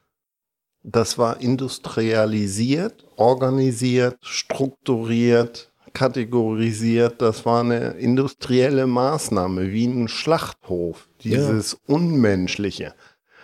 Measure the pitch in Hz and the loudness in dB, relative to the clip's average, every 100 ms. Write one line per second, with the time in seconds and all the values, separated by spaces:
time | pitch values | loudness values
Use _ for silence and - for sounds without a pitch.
0 | _ _ _ _ _ _ _ _ - 117 | _ _ _ _ _ _ _ _ -4 -2
1 | 110 - 117 120 123 135 127 - - - | 0 0 -2 0 -2 -2 -2 -8 -8 -2
2 | 113 110 110 107 101 101 120 147 202 - | 0 2 2 0 -2 -2 0 0 -2 -8
3 | _ - 113 127 127 135 131 113 127 123 | _ 0 2 4 2 2 0 0 0 2
4 | 123 127 - - - - 135 - - 117 | 0 -2 -10 -8 -6 -4 -4 -4 -2 -2
5 | 113 117 120 117 117 - - _ _ - | 0 2 4 4 2 -4 -20 _ _ -2
6 | 131 127 113 120 110 110 113 110 113 113 | -2 -2 -2 0 0 0 -2 0 0 2
7 | 117 117 117 107 117 117 120 117 123 85 | 2 2 0 0 0 2 2 -2 -4 -4
8 | 120 127 135 - - 127 135 135 131 123 | 0 2 0 -4 -2 2 2 2 0 0
9 | 131 151 - 104 90 92 95 107 120 127 | 0 0 -2 -2 -2 -2 -2 -2 -2 -2
10 | 117 - - 160 - - - 90 87 82 | -4 -4 0 -2 -2 -12 -6 -4 -4 -8
11 | _ _ 110 123 143 110 101 - - 147 | _ _ -2 0 2 0 -2 -6 0 0
12 | 170 151 110 98 90 - 101 - - - | 2 4 4 2 0 -4 -6 -6 -12 -14
13 | - _ _ _ | -20 _ _ _